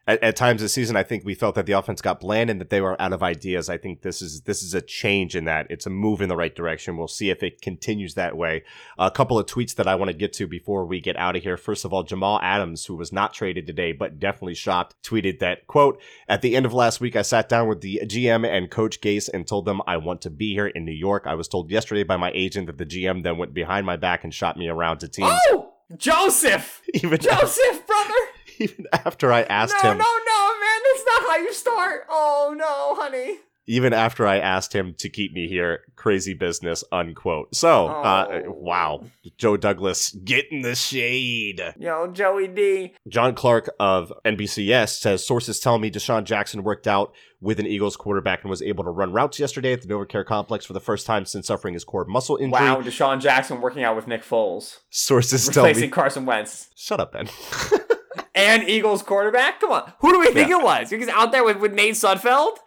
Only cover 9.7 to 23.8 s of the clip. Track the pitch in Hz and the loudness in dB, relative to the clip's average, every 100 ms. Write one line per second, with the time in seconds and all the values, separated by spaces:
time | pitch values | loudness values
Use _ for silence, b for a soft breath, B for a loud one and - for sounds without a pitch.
9.7 | - 95 92 95 80 101 - 92 85 - | -2 0 0 0 -2 -6 -6 -8 -8 -6
10.7 | 98 87 90 92 90 90 90 92 90 - | -4 -4 -6 -4 -2 -2 -2 -4 -6 -6
11.7 | 104 95 95 87 95 98 104 92 101 90 | -8 -4 -4 -4 -2 0 0 2 0 0
12.7 | 80 - 85 85 92 104 - 98 90 78 | -6 -10 -10 -6 -2 -2 -2 -6 -6 -8
13.7 | 78 85 73 98 76 98 98 92 85 - | -4 -4 -4 -8 -4 -6 -4 -8 -8 -2
14.7 | 90 90 _ - 113 95 - 90 92 - | -2 -2 _ -4 -2 -2 -2 -2 -4 0
15.7 | 147 139 - B B - 175 127 123 127 | 4 4 2 B B -2 0 2 2 2
16.7 | 123 117 - 123 110 101 117 110 117 113 | 2 2 2 -2 -2 2 0 2 2 2
17.7 | 104 98 104 107 107 123 113 113 95 90 | -2 -4 -6 -4 0 2 2 2 0 -2
18.7 | - 110 - 104 104 - 95 85 101 98 | -2 -2 -2 -2 0 -2 -6 -4 -4 -2
19.7 | 98 92 87 78 87 - 73 107 101 104 | -4 -2 -4 -4 -8 -10 -6 -4 -2 -4
20.7 | - 82 78 92 101 - 78 82 95 80 | -4 -8 -4 -2 -2 -2 -6 -4 -6 -2
21.7 | 104 110 104 92 92 90 87 92 101 85 | -2 0 -2 0 0 0 -2 -2 -4 -8
22.7 | 71 82 87 92 92 87 85 90 73 80 | -8 -10 -4 -4 -2 -2 -4 -4 -6 -2
23.7 | 98 | -2